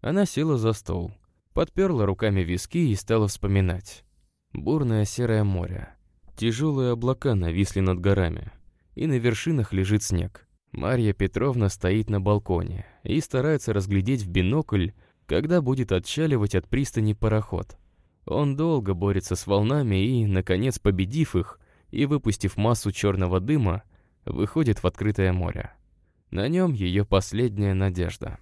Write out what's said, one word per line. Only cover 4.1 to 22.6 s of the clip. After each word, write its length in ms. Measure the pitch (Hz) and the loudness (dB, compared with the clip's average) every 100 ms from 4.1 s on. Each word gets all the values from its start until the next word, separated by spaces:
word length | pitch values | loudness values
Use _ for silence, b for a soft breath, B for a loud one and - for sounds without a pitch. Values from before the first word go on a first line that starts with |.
| _ _ _ _ | _ _ _ _
Бурное 520 | - 78 151 131 110 104 | -8 -2 0 2 2 0
серое 380 | - 120 110 | -2 0 2
море. 460 | 104 92 87 92 107 - _ _ - - | 2 0 -4 -8 -12 -18 _ _ -20 -4
Тяжёлые 560 | 110 117 156 139 123 | -2 0 0 0 0
облака 440 | 117 120 131 143 104 | 0 0 0 0 0
нависли 440 | 85 82 98 98 | 0 0 0 2
над 200 | 92 90 | 0 2
горами, 520 | 95 98 87 80 - - - _ _ - | 2 4 2 -2 -10 -16 -20 _ _ -6
и 120 | 160 | -2
на 100 | 131 | 2
вершинах 560 | 120 113 - 156 107 | 2 0 0 0 0
лежит 300 | 95 95 107 | 0 2 2
снег. 440 | - 90 90 - _ _ _ | 2 -2 -4 -10 _ _ _
Марья 420 | - 82 127 107 | -6 -2 0 0
Петровна 560 | 98 95 - 131 120 101 | 0 -2 0 0 2 0
стоит 400 | - 90 104 110 | 0 0 0 0
на 100 | 104 | 0
балконе 640 | 98 104 - 87 85 85 - _ | 2 0 0 -2 -2 -8 -12 _
и 160 | - 147 | -4 -2
старается 520 | - 131 139 151 - | -2 -2 0 0 0
разглядеть 500 | 101 95 98 95 131 | -2 0 0 2 -2
в 60 | 98 | 0
бинокль, 600 | 90 90 143 151 101 92 b b b - | 0 2 0 0 0 0 b b b -2
когда 360 | 78 151 175 | -2 2 0
будет 300 | 127 131 117 | 2 -2 0
отчаливать 640 | 92 - - 160 131 104 95 | 0 -2 -2 0 2 2 0
от 120 | - | -2
пристани 460 | 123 139 - 107 | -2 -2 0 0
пароход. 640 | 107 110 107 107 87 - - _ _ _ _ - | 0 0 0 -2 -8 -8 -16 _ _ _ _ -6
Он 300 | 101 143 139 | -2 0 0
долго 380 | 160 151 98 | 0 0 -2
борется 420 | 90 98 95 - 90 | -2 0 0 -2 -6
с 120 | - | 0
волнами 480 | 101 104 147 123 95 | 2 2 0 2 2
и, 300 | 104 127 110 | 2 2 2
наконец, 540 | 95 95 92 127 - | 0 2 0 0 0
победив 560 | 104 95 95 143 156 92 | 0 2 0 0 0 0
их 240 | - - b b b | -4 -10 b b b
и 140 | - 139 | -2 0
выпустив 520 | 147 107 101 95 | 0 0 -2 -4
массу 340 | - | 0